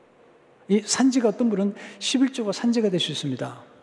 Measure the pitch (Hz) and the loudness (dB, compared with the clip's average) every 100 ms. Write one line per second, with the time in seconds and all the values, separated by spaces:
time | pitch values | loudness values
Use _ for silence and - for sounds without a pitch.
0 | _ _ _ _ _ _ - 208 208 - | _ _ _ _ _ _ 0 0 2 2
1 | 262 254 220 202 233 196 202 202 - - | 2 4 2 2 0 0 -2 -4 -12 -10
2 | - 254 262 247 208 180 240 233 214 175 | -2 0 0 0 -4 -2 0 2 2 0
3 | 156 143 143 123 127 - - - | -2 -4 -6 -6 -8 -12 -20 -20